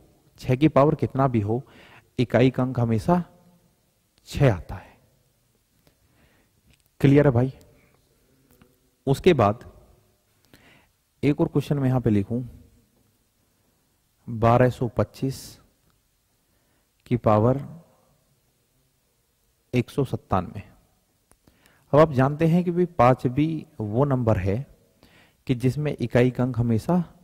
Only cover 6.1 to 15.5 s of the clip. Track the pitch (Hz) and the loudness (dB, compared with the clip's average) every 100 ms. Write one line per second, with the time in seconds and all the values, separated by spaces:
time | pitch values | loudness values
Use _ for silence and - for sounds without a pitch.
6.1 | _ _ _ _ _ _ _ _ _ 139 | _ _ _ _ _ _ _ _ _ 4
7.1 | 139 143 120 135 - - _ _ _ _ | 4 4 2 -2 -6 -20 _ _ _ _
8.1 | _ _ _ _ _ _ _ _ _ - | _ _ _ _ _ _ _ _ _ -4
9.1 | 139 185 151 104 107 - - _ _ _ | 2 2 4 2 0 -12 -20 _ _ _
10.1 | _ _ _ _ _ _ _ _ _ _ | _ _ _ _ _ _ _ _ _ _
11.1 | _ 135 147 165 147 - 147 131 127 120 | _ -4 -2 -2 -2 -4 -2 0 0 2
12.1 | 104 98 117 123 - _ _ _ _ _ | 0 0 -6 -8 -16 _ _ _ _ _
13.1 | _ _ _ _ _ _ _ _ _ _ | _ _ _ _ _ _ _ _ _ _
14.1 | _ - 117 113 120 127 - 120 - 107 | _ -14 0 2 4 2 0 -6 -4 -6
15.1 | - 135 131 - | -6 -8 -8 -18